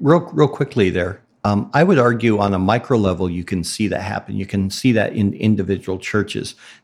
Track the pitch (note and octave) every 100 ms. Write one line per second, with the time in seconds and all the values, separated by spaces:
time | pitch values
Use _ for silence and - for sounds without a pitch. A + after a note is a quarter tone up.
0 | C#3+ E3+ F3 D#3 D3 - C#3 B2+ F#2+ F2+
1 | F2+ G2+ _ _ G#2 G2+ - C#3 F3+ E3
2 | A#2+ A#2+ A#2 G#2 G2+ F#2+ F#2 A#2 - A#2+
3 | G2 F2 F#2 F2 F2 F#2+ E2 - G#2 F#2
4 | G2 G2+ - G2+ F#2+ G2 G2 - B2+ A2
5 | G2+ - G2+ F#2+ G#2+ G#2 F#2 G2 - F#2+
6 | - G#2+ G2+ - - - - -